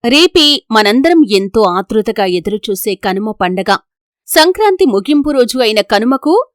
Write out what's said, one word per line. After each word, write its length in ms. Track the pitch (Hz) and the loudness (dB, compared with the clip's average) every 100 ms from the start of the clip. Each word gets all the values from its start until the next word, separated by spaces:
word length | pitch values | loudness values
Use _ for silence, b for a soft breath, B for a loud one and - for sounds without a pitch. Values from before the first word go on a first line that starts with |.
| 240 | 2
రేపే 560 | 285 349 - 294 285 _ | 2 2 2 0 -2 _
మనందరం 600 | 220 208 240 320 349 214 | 0 2 2 2 2 2
ఎంతో 300 | 196 196 226 | 0 0 0
ఆతృతగా 640 | 202 180 190 220 208 214 190 | 0 -2 -2 -4 -2 -2 -2
ఎదురుచూసే 680 | 180 170 208 - 190 220 190 | -2 -4 -6 -6 -6 -6 -6
కనుమ 360 | 202 190 214 | -4 -4 -6
పండగ. 460 | 208 180 185 190 196 _ _ _ _ - | -4 -4 -2 -2 -4 _ _ _ _ -2
సంక్రాంతి 580 | 330 320 370 427 381 359 | 2 2 2 0 2 0
ముగింపు 440 | 196 196 294 294 | 0 0 0 0
రోజు 300 | 277 247 254 | 0 0 0
అయిన 220 | 233 214 | 0 0
కనుమకు 640 | 196 202 233 269 294 392 605 | 0 0 0 -2 0 0 -2